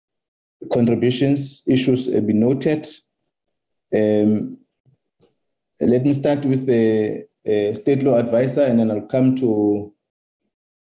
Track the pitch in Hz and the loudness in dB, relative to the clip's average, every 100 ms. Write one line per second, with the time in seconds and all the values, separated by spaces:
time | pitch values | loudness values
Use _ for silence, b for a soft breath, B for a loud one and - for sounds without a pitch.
0 | _ _ _ _ _ _ - 123 117 117 | _ _ _ _ _ _ -4 0 2 2
1 | 120 127 139 143 - - - 131 - 127 | 0 0 0 0 -4 -10 0 0 2 0
2 | - 107 104 110 117 139 160 151 - - | 0 -2 0 2 2 0 0 -2 -6 -18
3 | _ _ _ _ _ _ _ _ _ 104 | _ _ _ _ _ _ _ _ _ 0
4 | 107 107 107 107 - - _ _ _ _ | 2 2 2 0 -4 -12 _ _ _ _
5 | _ _ _ _ _ _ _ _ - 123 | _ _ _ _ _ _ _ _ 0 2
6 | 139 139 147 143 143 131 131 117 113 110 | 2 0 0 -2 0 -2 0 2 2 2
7 | 107 107 - _ - 107 104 113 - 139 | -2 -6 -12 _ -4 -2 -2 -2 -2 0
8 | 131 120 117 113 127 139 139 117 110 104 | 2 0 2 0 0 0 0 2 0 -2
9 | - 131 131 131 120 107 104 104 104 _ | -4 0 2 2 0 0 0 0 -6 _
10 | _ _ _ _ _ _ _ _ _ | _ _ _ _ _ _ _ _ _